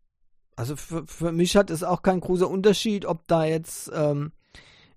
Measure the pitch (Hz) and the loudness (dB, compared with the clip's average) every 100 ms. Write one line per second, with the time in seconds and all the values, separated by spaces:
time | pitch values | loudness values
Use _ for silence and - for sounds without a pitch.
0 | _ _ _ _ _ - 120 147 - 165 | _ _ _ _ _ -10 -8 -8 -8 -10
1 | 160 - 170 165 180 202 196 160 180 175 | -10 -6 -2 0 4 4 4 0 -4 -2
2 | 196 185 - 180 180 190 208 190 226 202 | 0 0 0 0 0 2 4 4 0 -2
3 | - 170 - 165 156 160 160 - - 160 | -4 -4 0 2 2 -2 -6 -14 -8 -2
4 | 147 143 151 - _ - - _ _ | 0 0 -6 -12 _ -20 -20 _ _